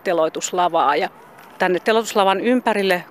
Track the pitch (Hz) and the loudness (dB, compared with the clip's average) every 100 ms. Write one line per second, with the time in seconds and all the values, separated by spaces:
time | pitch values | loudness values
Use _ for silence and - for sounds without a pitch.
0 | 196 170 160 - - 185 170 165 131 151 | -4 0 -2 -4 -6 -2 0 2 0 0
1 | 180 - - - - - 185 175 - 220 | -4 -8 -20 -20 -20 -4 -2 0 0 0
2 | 214 214 190 196 220 254 233 208 190 180 | 0 0 2 2 0 0 0 0 0 -2
3 | - | -4